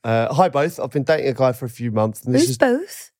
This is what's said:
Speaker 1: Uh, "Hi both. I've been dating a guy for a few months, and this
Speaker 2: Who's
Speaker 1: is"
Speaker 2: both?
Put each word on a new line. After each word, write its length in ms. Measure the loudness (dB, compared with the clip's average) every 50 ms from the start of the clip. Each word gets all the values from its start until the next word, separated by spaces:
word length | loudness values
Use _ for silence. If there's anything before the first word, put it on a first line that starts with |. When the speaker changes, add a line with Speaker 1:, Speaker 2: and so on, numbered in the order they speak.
Speaker 1:
Uh, 320 | -4 0 0 0 0 2 2
"Hi 140 | 2 2 2
both. 320 | 2 0 0 -2 -2 -4
I've 100 | -6 -4
been 140 | -4 -2 0
dating 240 | 2 2 2 0 -2
a 60 | 0
guy 180 | 2 0 0
for 120 | 0 -2 -8
a 60 | -10
few 220 | -8 -6 -6 -2
months, 320 | 0 0 0 0 -2 -4 -2
and 100 | 0 2
this 80 | 2
Speaker 2:
Who's 80 | 2 2
Speaker 1:
is" 80 | 2 2
Speaker 2:
both? 520 | 2 2 2 0 -4 -8 -14 -18 -20 -20 _